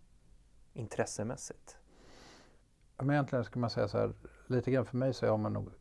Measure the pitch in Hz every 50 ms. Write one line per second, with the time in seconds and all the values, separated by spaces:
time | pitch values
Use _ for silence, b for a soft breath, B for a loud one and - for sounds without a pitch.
0 | - - - - - - - - - - - - - - - - 113 104 - -
1 | 110 - - - 107 113 135 - - - - - - - - - - b b b
2 | b b b b b b b b b b b b b _ _ _ _ - _ -
3 | 127 139 147 147 135 120 - 123 113 - - 120 123 113 - 120 113 104 - 110
4 | 107 104 104 - - - - - - - 127 123 - 127 131 131 135 - - 123
5 | 131 135 123 - 117 110 110 110 107 107 104 104 98 - - -